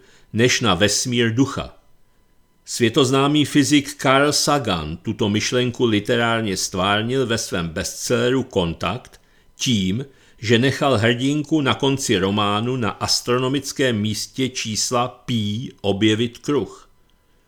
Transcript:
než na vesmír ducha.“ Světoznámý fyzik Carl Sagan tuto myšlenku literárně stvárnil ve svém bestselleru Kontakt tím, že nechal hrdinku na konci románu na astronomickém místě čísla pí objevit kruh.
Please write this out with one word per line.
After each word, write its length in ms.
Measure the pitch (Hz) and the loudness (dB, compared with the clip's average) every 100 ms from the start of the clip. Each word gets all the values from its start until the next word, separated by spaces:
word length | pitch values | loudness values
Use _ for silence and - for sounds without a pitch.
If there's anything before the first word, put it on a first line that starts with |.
| - _ _ | -20 _ _
než 280 | 107 123 - | 0 2 2
na 120 | 117 | 2
vesmír 600 | 90 104 - 131 120 117 | 2 2 2 -2 0 0
ducha.“ 420 | 113 135 - 65 - _ _ _ _ _ _ _ _ - | 2 0 0 -10 -14 _ _ _ _ _ _ _ _ -12
Světoznámý 800 | - 113 120 127 135 139 151 135 | 0 2 4 4 4 4 2 4
fyzik 560 | 151 131 147 143 - | 2 4 2 2 -4
Carl 300 | 143 135 147 | 2 4 4
Sagan 680 | 143 - 143 110 87 76 85 | 2 0 0 0 -4 -4 -8
tuto 320 | - 101 107 | -6 -2 0
myšlenku 560 | 104 - 123 123 120 120 | 0 0 0 -2 0 0
literárně 720 | 104 101 120 117 113 110 92 | 0 0 0 0 0 -2 -4
stvárnil 680 | - 92 95 104 113 135 120 | -4 -2 0 0 0 -2 0
ve 120 | 113 | -2
svém 320 | - 92 85 | -2 -4 -4
bestselleru 760 | 82 90 - - 120 123 131 | -6 -8 -8 -2 0 0 0
Kontakt 760 | - 101 85 80 87 113 - - _ _ _ - | 0 -2 -2 -2 -4 -6 -10 -20 _ _ _ -6
tím, 500 | 135 110 92 110 139 _ _ _ | -2 0 0 -2 -6 _ _ _
že 220 | 110 117 | 0 2
nechal 380 | 135 131 143 117 | 2 0 0 2
hrdinku 640 | 113 120 135 151 143 156 | 2 0 0 -2 0 0
na 120 | 131 | 0
konci 440 | 117 135 135 - 101 | 0 0 -2 0 2
románu 580 | 95 104 101 104 117 131 | 2 0 0 -2 -2 -2
na 140 | 104 | -4
astronomickém 1120 | - 104 - - 123 127 139 - - 131 110 | -4 -4 -2 0 -2 0 -2 -6 -2 0 0
místě 480 | 107 104 - - 131 | -2 -4 -8 -4 -4
čísla 580 | - 117 104 - 123 123 | -4 -6 -4 -2 -2 -2
pí 640 | - - 120 104 107 131 - | -6 -4 -2 -2 -6 -8 -6
objevit 560 | 98 98 110 110 120 - | -2 2 2 2 -2 -4
kruh. 520 | - 143 95 - _ _ _ _ _ _ | -2 -2 -2 -10 _ _ _ _ _ _